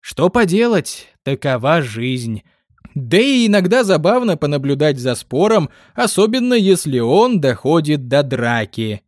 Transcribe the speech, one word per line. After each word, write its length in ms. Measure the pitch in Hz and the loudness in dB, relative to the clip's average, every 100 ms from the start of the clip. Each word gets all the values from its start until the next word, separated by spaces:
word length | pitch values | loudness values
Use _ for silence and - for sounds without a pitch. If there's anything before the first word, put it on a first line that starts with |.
Что 300 | - - 175 | -14 -2 0
поделать, 800 | 247 208 190 240 208 147 - - _ | 2 0 2 2 0 -2 -12 -18 _
такова 600 | - 139 143 127 127 165 | -8 -4 -2 -2 0 0
жизнь. 600 | 131 107 123 127 117 110 _ _ _ _ - | 0 -6 -4 -4 -6 -10 _ _ _ _ -14
Да 240 | - 123 170 | -12 -2 0
и 280 | 262 262 226 | 2 2 2
иногда 380 | 202 180 240 | 2 2 2
забавно 520 | 220 170 160 240 240 160 | 2 2 2 0 0 -2
понаблюдать 640 | 147 147 139 139 151 135 | -2 -2 -2 0 0 0
за 160 | 123 | -4
спором, 560 | 117 - 131 202 220 151 - _ | -6 -6 0 2 2 0 -8 _
особенно 600 | - - - 214 254 247 | -4 -2 0 0 0 0
если 440 | 247 190 180 156 127 | 2 4 2 2 -2
он 420 | 117 160 247 220 | 2 2 4 2
доходит 680 | 139 120 127 165 151 151 127 | 0 0 0 0 2 -2 0
до 160 | 135 | 0
драки. 760 | 143 127 120 117 107 - 110 104 | 0 -2 -2 -2 -4 -6 -6 -6